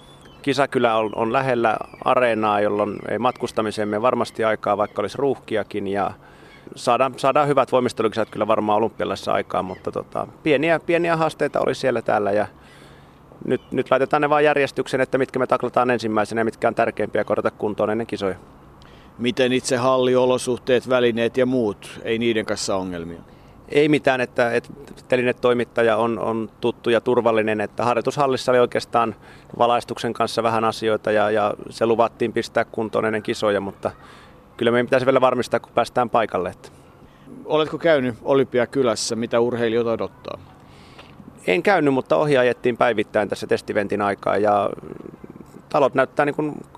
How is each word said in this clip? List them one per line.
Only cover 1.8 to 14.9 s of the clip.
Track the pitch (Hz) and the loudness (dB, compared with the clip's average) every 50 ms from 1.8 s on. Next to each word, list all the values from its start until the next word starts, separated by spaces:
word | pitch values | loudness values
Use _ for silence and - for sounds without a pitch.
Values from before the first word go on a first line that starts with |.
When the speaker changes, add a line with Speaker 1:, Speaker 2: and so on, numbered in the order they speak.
| - - - - - | -4 -10 -14 -4 0
Speaker 1:
areenaa, | - 127 127 123 120 113 107 110 107 104 104 | 0 2 4 4 2 2 2 2 2 2 2
jolloin | 104 104 104 104 104 101 98 - - - | 2 0 0 0 0 -2 -4 -6 -6 -6
ei | 107 104 | -4 -2
matkustamiseen | 117 127 120 - 123 113 - - 110 107 - 110 107 104 | 0 -2 -2 -2 -6 -4 -4 -4 -4 -2 -4 -4 -4 -4
mene | 104 104 113 | -2 0 0
varmasti | 127 123 120 113 - - - 110 | 0 0 0 -2 -4 -4 -2 -2
aikaa, | 110 107 - - 104 104 | 0 -2 0 0 0 0
vaikka | 98 104 101 - - 107 | 0 0 -2 -2 -4 -6
olisi | 95 - 127 | -6 -4 -4
ruuhkiakin, | 139 139 123 - - - 110 104 98 - - 104 101 | -2 -2 -2 -4 -6 -6 -4 -4 -4 -4 -6 -6 -6
ja | 95 98 101 92 92 98 - - - - - - - - - - - - | -4 -2 -2 -2 -4 -6 -8 -16 -20 -20 -20 -20 -20 -20 -20 -20 -20 -18
saadaan, | - - 131 120 117 131 131 120 | -6 -2 0 2 2 2 0 -2
saadaan | - - 135 135 151 147 143 | 0 0 2 2 2 2 4
hyvät | 143 135 123 - - | 4 2 2 4 2
voimistelukisat | 127 123 113 - - 110 110 - 113 107 - | 2 2 0 0 0 -2 -2 0 -2 -4 -4
kyllä | - 104 107 | -4 -2 0
varmaan | 104 107 104 107 107 104 107 | 0 2 2 2 2 2 2
olympialaisissa | 117 104 - - 92 92 95 - - 104 104 | 2 0 -2 -4 -4 -4 -4 -4 -4 -2 -2
aikaan, | 101 98 - - 92 95 | -2 -2 -2 -4 -4 -4
mutta | 92 92 - - - - | -4 -8 -10 -10 -8 -8
tota, | - - - - 110 104 - - - - | -8 -8 -6 -6 -8 -8 -8 -10 -6 -2
pieniä, | 165 143 127 151 170 165 147 | 0 0 2 2 0 0 0
pieniä | - - 170 165 170 170 165 | 0 0 0 0 0 0 0
haasteita | 160 160 151 - - 151 139 - - | 0 0 -2 -2 -2 -4 -2 0 0
oli | - - 131 | 0 0 -2
siellä | - - 127 120 117 - | -2 -2 -2 -2 0 0
täällä, | - 110 107 101 101 104 | 0 0 0 0 0 0
ja | 104 101 - - - - - - - - - - - - - - - - - - - - | 0 -2 -2 -6 -14 -20 -20 -20 -20 -20 -20 -20 -20 -20 -20 -20 -20 -20 -20 -20 -12 -6
nyt, | - 127 - - - - | -4 -4 -4 -4 -4 -4
nyt | 131 123 - | -4 0 0
laitetaan | 131 127 135 127 - 151 151 | 2 2 2 2 2 0 2
ne | 143 | 2
vaan | 151 151 147 | 2 4 4
järjestykseen, | 151 147 143 139 131 - - 135 - | 4 2 2 0 -2 -2 -6 -6 -4